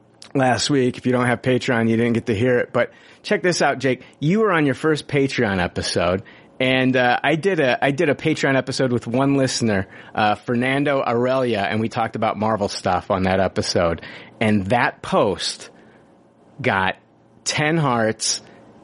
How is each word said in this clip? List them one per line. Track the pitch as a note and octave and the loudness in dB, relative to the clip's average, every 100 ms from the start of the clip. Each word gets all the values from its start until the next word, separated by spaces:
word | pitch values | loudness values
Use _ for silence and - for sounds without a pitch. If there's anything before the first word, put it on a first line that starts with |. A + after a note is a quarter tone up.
| _ _ - | _ _ -8
last | C#3 B2+ A#2 - | 0 2 0 0
week. | C#3+ B2+ A#2+ | 2 0 0
If | B2+ | 0
you | |
don't | B2 B2 | 2 2
have | A#2 | 0
Patreon, | C3 B2 - A#2+ A2+ | 0 0 0 0 2
you | A2+ | 2
didn't | A#2+ | 2
get | A2+ A2+ | 0 0
to | G2+ | 0
hear | B2+ B2 | 2 2
it. | - | 0
But | B2 A#2 - - - | 0 -2 -4 -20 -18
check | - G#3 | -4 0
this | F3 E3 | 0 2
out, | D3+ B2+ | 0 0
Jake. | C3 B2 - - | -2 -2 -6 -4
You | D3+ G3+ | 0 2
were | A3 | 2
on | E3+ D3 | 2 2
your | B2+ | 0
first | D#3 D3+ - | 0 -2 -2
Patreon | C#3+ C#3 - A2+ F#2+ | 0 0 0 0 0
episode, | F2 - F2+ - F2 F#2+ - - - - | -2 -4 -4 0 0 0 -4 -20 -20 -4
and, | B2+ C3 C3 C3 | 0 2 2 2
uh, | B2 A#2+ | 2 2
I | C#3 D#3+ | 0 0
did | G3 F3+ | 0 2
a, | C3+ A#2+ | 2 2
I | C3+ | 0
did | C#3+ E3 | 0 0
a | C3+ | 0
Patreon | D#3+ D3 D3 C3+ | -2 0 2 0
episode | B2 C3 C3 | 0 -2 0
with | A#2+ - | 0 -2
one | A#2+ C#3 C#3 | 0 2 2
listener, | C3 - A2+ G2 G2 - - - | 0 0 0 0 -2 -12 -10 0
uh, | G#2+ G#2 | 0 0
Fernando | - A#2+ B2+ C#3 D3 C#3 | -2 -2 0 0 0 0
Aurelia, | - A#2 B2 C3 B2 G#2+ | 0 0 0 0 0 0
and | F#2+ G#2+ | -2 -2
we | A2+ | -2
talked | A#2+ A2+ A2 | -2 -4 -2
about | A2 G2 | -2 0
Marvel | G#2+ A2 G2+ | -2 0 -2
stuff | - G2+ F2 - | -2 -2 -2 0
on | G2 | 0
that | F#2 F#2+ | 2 2
episode. | F#2 - G#2 G#2 F2 E2 - - - - | 0 -2 -2 0 0 -2 -8 -18 -20 -4
And | A2 G#2+ F#2+ | 0 0 2
that | A#2+ C#3 - | 0 0 -4
post | - F#3+ A#2 F2 - - - - - - - _ _ _ - - | -4 0 0 -2 -6 -10 -16 -20 -20 -20 -20 _ _ _ -20 -6
got | B2+ G2 F#2+ - _ _ _ _ | -2 0 0 -4 _ _ _ _
ten | - - D3+ E3 | -6 -2 0 0
hearts. | C#3+ A#2+ A2 A2 - - - - - - | 0 0 0 -2 -4 -6 -8 -20 -20 -10